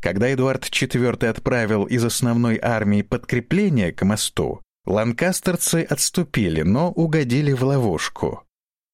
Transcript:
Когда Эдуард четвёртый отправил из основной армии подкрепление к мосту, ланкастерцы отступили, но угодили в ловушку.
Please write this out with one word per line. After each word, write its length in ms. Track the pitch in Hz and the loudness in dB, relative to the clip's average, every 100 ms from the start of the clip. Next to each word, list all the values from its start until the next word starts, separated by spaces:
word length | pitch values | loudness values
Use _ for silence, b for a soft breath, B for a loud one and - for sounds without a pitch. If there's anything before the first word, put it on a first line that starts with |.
Когда 320 | - 92 120 | -2 0 0
Эдуард 360 | 135 131 127 - | 2 0 0 -4
четвёртый 600 | - 127 123 123 104 120 | -4 -2 0 0 0 -2
отправил 540 | 110 - 123 110 107 | 0 -2 0 0 0
из 200 | 98 123 | 0 0
основной 540 | 117 - 123 117 120 110 | 0 0 0 2 2 0
армии 420 | - 113 104 104 | 0 0 2 2
подкрепление 880 | 101 120 - 123 117 175 208 143 90 | 0 -4 -2 -4 0 0 2 2 0
к 120 | - | 0
мосту, 580 | 95 107 - - 71 - - _ | 0 0 -2 -2 -4 -4 -12 _
ланкастерцы 1000 | - 101 117 117 170 185 - 175 - 170 160 | -2 0 0 0 0 0 -2 -2 0 0 0
отступили, 720 | 151 - - 165 - 98 78 | -2 -2 -2 -2 0 0 0
но 280 | 78 110 175 | 2 2 0
угодили 640 | - 165 156 139 123 147 | 0 0 2 2 0 2
в 100 | 135 | 2
ловушку. 800 | 127 139 117 80 - - 76 - - _ _ _ _ | 2 2 2 0 -4 -4 -6 -6 -16 _ _ _ _